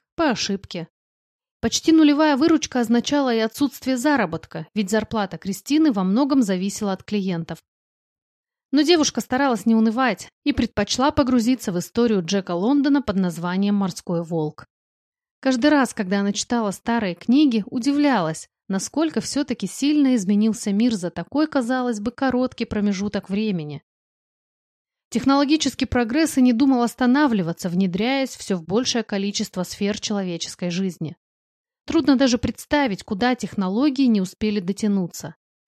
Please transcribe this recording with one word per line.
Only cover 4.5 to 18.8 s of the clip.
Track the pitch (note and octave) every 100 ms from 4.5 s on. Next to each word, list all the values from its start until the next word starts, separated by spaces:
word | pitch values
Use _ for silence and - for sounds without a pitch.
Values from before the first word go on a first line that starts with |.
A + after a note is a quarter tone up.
| E3 D#3
ведь | G#3+ F#3+
зарплата | G#3+ G#3+ A3+ F#3+ E3
Кристины | F#3+ F#3+ - D4+ D#4
во | G3+
многом | F#3 G#3+ C#4 C#4
зависела | G3+ F#3 G3 - G#3
от | F#3+
клиентов. | - G#3 F#3+ E3+ E3 E3 _ _ _ _ _ _ _ _ _ _ _
Но | C4+
девушка | D4+ F4 C#4 -
старалась | - B3+ C#4+ A3+ A3+
не |
унывать | A3+ A3 A3 B3+ F#3 - _
и | C#4+
предпочла | C4+ A#3 - G3+ - C#4
погрузиться | D4 B3+ B3+ A3+ C4 -
в | F3+
историю | - - A#3+ G3+
Джека | E3 G3 F#3
Лондона | F3 G#3 C#4+ C#4 C#4
под | A3+ F#3+
названием | F3+ E3 F3 F#3 G3+
«Морской | G3+ G3 - - E3+
волк». | E3 E3+ D3+ - - _ _ _ _ _ _ _
Каждый | C4+ B3+ D4
раз, | D4 B3
когда | - F#3 G3+
она | G3+
читала | G3+ - A#3+ G#3+
старые | F#3 - A#3 G3+
книги, | E3+ - C4 D4+ A3+ G3
удивлялась, | B3 A#3+ C#4+ D4 A#3 D#3+ D#3+ - _ -
насколько | F#3+